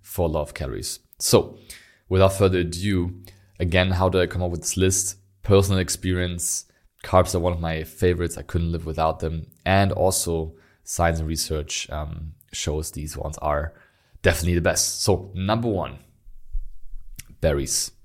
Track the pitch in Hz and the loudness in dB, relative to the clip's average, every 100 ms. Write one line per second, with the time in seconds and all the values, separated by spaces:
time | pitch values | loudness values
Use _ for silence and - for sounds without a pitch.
0 | - - 85 78 73 - 69 50 - - | -12 -2 0 0 -4 -6 -8 -6 -8 -12
1 | _ _ - 123 - - - - - _ | _ _ 4 4 4 -8 -20 -20 -20 _
2 | _ 95 95 95 98 92 85 85 98 92 | _ 6 6 6 4 4 0 -2 0 0
3 | 90 90 - - _ _ 90 90 92 90 | 0 -6 -18 -20 _ _ 0 2 2 4
4 | 92 90 90 90 90 85 - - 92 92 | 4 4 2 0 -4 -4 -4 2 2 2
5 | - - _ _ - 98 95 95 87 - | -2 -8 _ _ 4 6 6 2 0 -2
6 | 92 90 90 87 - - - _ _ _ | -2 0 -2 -4 -4 -6 -8 _ _ _
7 | - 92 90 92 87 85 82 80 80 - | 4 4 6 2 0 0 -2 -4 -6 0
8 | 90 87 85 - - 90 85 82 80 78 | 2 2 -2 -6 -4 -2 0 -2 -4 0
9 | 80 80 80 80 - _ - 95 98 - | 0 0 -4 -4 -8 _ 2 4 4 4
10 | 92 92 - 82 80 - _ _ - - | 2 2 -2 -2 -4 -10 _ _ -12 0
11 | 85 82 78 80 - 78 73 - - 73 | 2 2 -2 -4 -4 -4 -4 -8 -6 -8
12 | 76 80 80 - _ - - 78 78 - | -8 -10 -12 -14 _ -8 -4 -4 -4 -8
13 | 76 73 - 76 76 73 78 - _ _ | -10 -8 -8 -6 -2 -2 -4 -10 _ _
14 | _ - 95 80 82 87 85 78 - - | _ -2 0 2 2 2 2 0 -2 -2
15 | - 90 - 92 95 113 120 95 69 65 | 0 0 0 -6 -2 0 0 -2 -4 -10
16 | _ _ - - - - - - - - | _ _ -20 -18 -6 -4 -4 -8 -8 -10
17 | - - - - 80 71 67 - - - | -10 -14 -16 -2 0 0 -2 -4 -4 -10